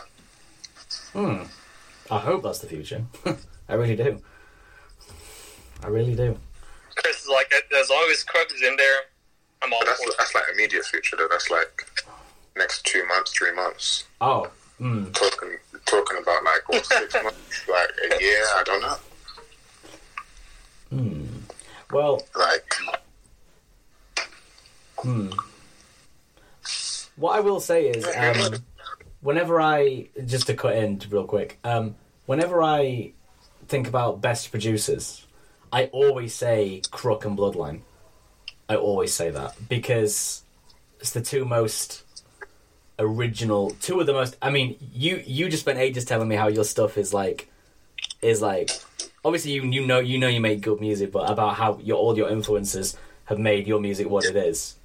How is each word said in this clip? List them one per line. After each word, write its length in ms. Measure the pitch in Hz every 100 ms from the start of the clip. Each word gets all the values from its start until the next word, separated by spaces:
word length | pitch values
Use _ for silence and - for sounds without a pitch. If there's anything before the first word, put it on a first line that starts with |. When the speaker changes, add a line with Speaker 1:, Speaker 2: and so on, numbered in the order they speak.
| - - - - - - - - - - -
Speaker 1:
Hmm. 300 | 196 196 95 80 - - - - - -
I 80 | 104
hope 240 | 113 190
that's 160 | 101 -
the 80 | -
future. 360 | 78 76 - 117 - - -
<laughs> 320 | - - -
I 60 | 113
really 200 | 120 107
do. 260 | 127 104 - - - - - - - - - - - - - - - -
I 40 | 101
really 280 | 110 123 117
do. 220 | 123 107 - - - - - -
Speaker 2:
Chris 260 | 165 -
is 60 | -
like, 220 | 135 139 139 - 143
"As 100 | 135
long 180 | 139 165
as 120 | 156
Crook 240 | - 170 165
is 80 | 135
in 120 | 127 135
there, 220 | 135 135 - _ _ _ _ -
I'm 100 | 127
all 80 | 117
Speaker 3:
But 60 | 113
that's, 160 | 123
Speaker 2:
for 60 | 117
it." 60 | 110
Speaker 3:
that's, 160 | 110 113
like, 80 | 80
immediate 320 | 95 107 87 -
future, 300 | 82 - -
though. 120 | 80
That's, 200 | 87 -
like, 340 | 82 82 - - - - - - - _ -
next 260 | 92 - -
two 200 | 95 90
months, 260 | 92 -
three 220 | - 90
months. 520 | 85 90 - - - - -
Speaker 1:
Oh. 260 | - 107 - - - -
Hmm. 260 | 123 110 98
Speaker 3:
Talking, 460 | 101 98 - 90 90 _ - -
talking 320 | 104 - 92
about, 220 | 87 85
like, 240 | 80 80 -
what, 180 | 240 -
six 280 | 240 392
Speaker 2:
<laughs> 100 | 240
Speaker 3:
months? 440 | 214 - - - -
Like, 220 | 90 87 - 85
a 120 | 85
year? 200 | 95 104 107 98
I 80 | 92
don't 160 | 98
know. 140 | 123 147 - - - - - - - - - - - - - - - - - - -
Speaker 1:
Hmm. 360 | 131 113 76 67 - - - - - -
Well, 320 | 139 147 135 - 156
Speaker 3:
Like, 380 | - 165 - - - - - _ _ _ _ _ _ _ _ _ - - - - - - - - - -
Speaker 1:
Hmm. 320 | 127 117 98 95 - - - - - _ - - _ _ - - - - - - - -
What 200 | 165 214
I 20 |
will 200 | 202 185
say 260 | - 165 139
is, 180 | 113 -
um, 500 | - 123 117 113 113 - - - - - -
whenever 400 | 139 160 165 170
I, 460 | 156 151 139 127 - - 127
just 220 | 127 -
to 60 |
cut 220 | 113 123 113
in 260 | 107 98 101
real 140 | 104 95
quick, 320 | 104 87 -
um, 320 | 120 117 107 - _ _ -
whenever 360 | 139 175 175
I 520 | 156 151 135 123 - - - - - - -
think 200 | 139 120
about 340 | 127 117 95
best 300 | 123 113 -
producers, 720 | 117 110 107 - - - - - - - _ -
I 140 | 127 127
always 460 | 127 143 131 113
say 480 | - 120 110 101 95 -
Crook 320 | - 123 104 107
and 120 | 101
Bloodline. 440 | 101 87 73 - - - - _ _ _ - - -
I 80 | 107
always 380 | 101 98 90
say 160 | - 85
that 260 | 71 65 - 113
because 760 | 123 120 117 107 - - - - _ _ - _ -
it's 120 | -
the 100 | 123
two 240 | - 135 127
most 580 | 120 110 - - - - - - - - - _ _ _ -
original, 760 | 107 110 120 113 113 104 101 -
two 180 | - 185
of 60 | 147
the 80 |
most, 220 | 135 123 -
I 80 | 135
mean, 260 | 139 127 - 123
you, 300 | 120 160 185 -
you 240 | 131 180
just 140 | 156
spent 160 | 143 127
ages 260 | 131 123 120
telling 220 | 117 113
me 80 | 107
how 120 | 107
your 180 | 107 104
stuff 320 | - 110 104
is 160 | 98
like, 360 | 101 95 - - _ _ _ _ - - -
is 200 | 113 107
like, 280 | 104 92 85 - - - - _
obviously 280 | 160 170 151
you, 120 | 139
you 220 | 131 131 131
know, 140 | 127
you 180 | 123 131
know 100 | 127
you 140 | 120
make 200 | 110 104
good 200 | 110 107
music, 300 | 107 101 98
but 180 | 98 95
about 260 | 104 107 104
how 220 | 113 101
your, 160 | 107 107
all 200 | 117 107
your 120 | 104
influences 680 | 110 107 104 101 95 98 - - - -
have 120 | 104
made 300 | 110 101 101
your 120 | 107
music 300 | 101 101 98
what 160 | 101 95
it 100 | 98
is, 400 | 87 80 - -